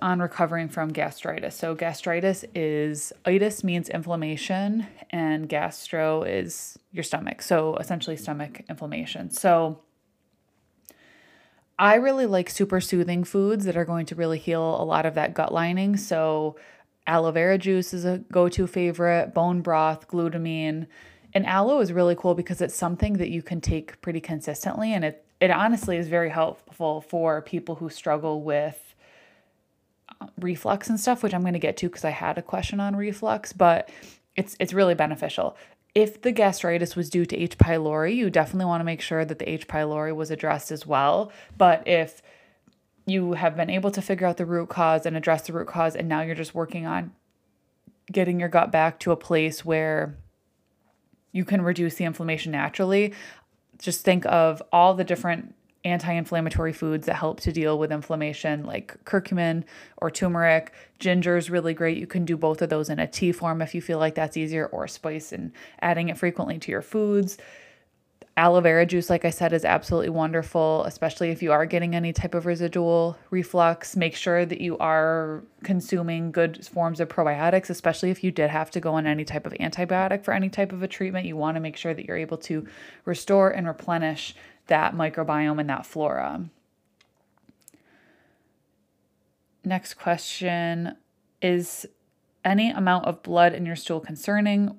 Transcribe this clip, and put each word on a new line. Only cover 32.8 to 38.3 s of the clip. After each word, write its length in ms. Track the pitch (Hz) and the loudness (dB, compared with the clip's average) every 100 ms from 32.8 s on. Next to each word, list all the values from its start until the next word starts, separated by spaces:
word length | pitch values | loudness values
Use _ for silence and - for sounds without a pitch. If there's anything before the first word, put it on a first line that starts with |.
| 202 202 | -2 -2
reflux, 580 | 208 202 220 220 - | -2 -2 0 0 -2
but 360 | - 175 165 - - - - _ - | 6 8 8 2 -10 -20 -20 _ -6
it's, 200 | 196 - | -6 -4
it's 140 | 185 | -2
really 200 | 185 190 | 4 4
beneficial. 640 | 165 156 151 160 - - - - _ _ 208 | 6 2 0 -6 -2 -4 -4 -18 _ _ 2
If 260 | 214 214 | 2 2
the 100 | - | -2
gastritis 640 | 220 202 190 180 170 170 - | 4 2 2 0 0 0 -4
was 140 | 156 | -2
due 160 | 175 170 | 0 0
to 100 | - | -2
H. 220 | 170 - | -4 4
pylori, 580 | - 165 156 151 160 233 | 6 6 0 0 0 0
you 140 | |
definitely 360 | 214 | 2